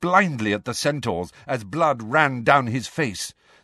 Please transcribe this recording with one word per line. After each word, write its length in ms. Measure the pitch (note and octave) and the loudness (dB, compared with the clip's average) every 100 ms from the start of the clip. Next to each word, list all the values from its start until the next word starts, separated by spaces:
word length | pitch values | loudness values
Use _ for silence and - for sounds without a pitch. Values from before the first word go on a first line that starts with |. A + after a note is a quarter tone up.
blindly 520 | F3 F3+ G3 C#3 G#2+ | 2 2 2 0 0
at 120 | G#2 | -2
the 100 | A2 | -2
centaurs 580 | A#2 D3 D3 A#2 F2 F2+ - - | -4 -2 -2 -2 -4 -6 -10 -8
as 180 | C3 | -6
blood 380 | G2+ C#3 E3 B2+ | -6 0 0 0
ran 420 | A2 C#3+ D3+ C3 | 0 2 2 2
down 240 | A2+ C#3+ B2 | 4 4 4
his 180 | B2 G#2+ | -2 -4
face. 480 | - C#3+ F2+ - - _ _ | -4 -4 -4 -10 -14 _ _